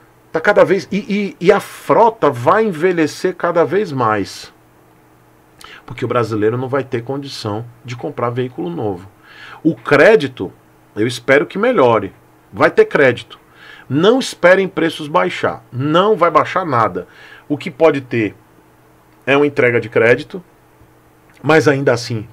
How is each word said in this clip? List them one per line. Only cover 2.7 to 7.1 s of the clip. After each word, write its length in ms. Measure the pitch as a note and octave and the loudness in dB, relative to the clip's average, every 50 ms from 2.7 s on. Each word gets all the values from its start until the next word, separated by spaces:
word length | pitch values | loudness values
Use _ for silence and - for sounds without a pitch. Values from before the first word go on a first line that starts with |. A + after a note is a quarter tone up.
| E3+ D3 E3 F#3 F3+ E3 D#3 D3 - - - F#3 F3 | -2 0 0 0 0 0 -2 -2 -2 -4 -4 -4 -4
cada 280 | - - E3+ E3+ E3+ D#3 | -4 -4 -2 0 0 0
vez 280 | C#3 D#3+ G3+ G#3+ E3+ C#3+ | 0 0 -2 -4 -4 -4
mais. 600 | C3 A#2+ A2 G#2+ G#2 G2 - - - - - - _ _ _ _ _ _ _ _ _ _ _ _ _ _ _ _ _ _ _ _ _ - - - - - | -2 0 0 0 0 -2 -6 -10 -14 -18 -20 -20 _ _ _ _ _ _ _ _ _ _ _ _ _ _ _ _ _ _ _ _ _ -20 -20 -20 -20 -18
Porque 180 | - A#2 - B2+ | -18 -10 -8 -6
o 40 | A2+ | -2
brasileiro 500 | A#2+ B2 A2+ G#2 A#2 G#2+ G#2 A2 A#2+ B2 | -2 -2 -2 -2 -2 0 0 0 0 -2
não 100 | C3+ B2 | -4 -4
vai 140 | C3 C#3 C3 | -4 -4 -4
ter 220 | C3 - A#2 A#2 | -4 -6 -8 -6
condição 600 | B2 | -6